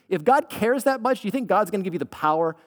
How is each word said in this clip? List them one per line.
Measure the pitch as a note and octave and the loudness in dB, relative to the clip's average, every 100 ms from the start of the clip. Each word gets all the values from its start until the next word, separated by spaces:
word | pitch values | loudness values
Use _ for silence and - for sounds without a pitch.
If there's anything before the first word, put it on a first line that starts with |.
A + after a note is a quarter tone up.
| - | -6
If | F#3 | 0
God | D3+ C#4 D4+ | 2 2 2
cares | - A3 C4 | -2 0 2
that | C4+ C4 | 0 0
much, | A#3+ C4 | 0 -2
do | G3+ | -2
you | |
think | B3+ A3 | -4 0
God's | F#3+ G#3+ | 2 2
gonna | G#3 | -2
give | F#3 | -4
you | E3 | -4
the | C3+ | -6
power | - D#3 D#3+ E3 D#3+ | -2 0 2 0 -4